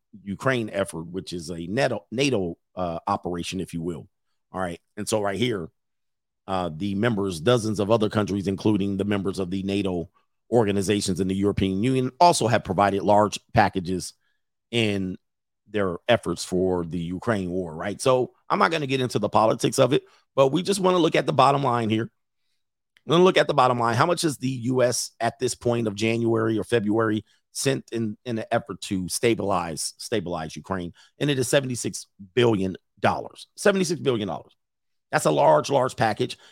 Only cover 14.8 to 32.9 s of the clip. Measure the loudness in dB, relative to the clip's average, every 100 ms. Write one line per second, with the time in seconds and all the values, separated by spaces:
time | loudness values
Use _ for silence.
14.8 | 0 0 -4 -8 _ _ _ _ _ -4
15.8 | -4 -2 0 0 0 -6 -4 -2 0 0
16.8 | -4 -6 -6 -6 -2 -2 -2 -4 -6 -8
17.8 | -8 -2 0 2 0 _ -4 2 2 2
18.8 | -2 -2 -2 -2 0 4 4 2 0 2
19.8 | 2 2 -2 _ _ 2 2 2 -2 0
20.8 | 2 2 2 2 2 4 4 4 2 0
21.8 | 0 0 -2 _ _ _ _ _ _ _
22.8 | _ _ 0 4 6 6 4 4 4 4
23.8 | 2 2 2 2 -2 -4 -6 -4 -2 2
24.8 | 2 0 -6 -4 -4 -2 -4 -2 -2 0
25.8 | -2 -2 0 0 0 0 0 -2 0 0
26.8 | 2 0 0 -2 -6 _ _ -4 -2 -2
27.8 | -4 -6 -6 -8 -8 -8 -4 -4 -4 -10
28.8 | -6 -4 -4 -2 0 0 0 -2 -4 -6
29.8 | -8 -10 -6 -6 -4 -6 -8 -12 -8 -8
30.8 | -8 -12 _ -6 -2 -2 0 0 0 -4
31.8 | -6 -8 -14 -20 -4 2 4 2 -2 -6
32.8 | _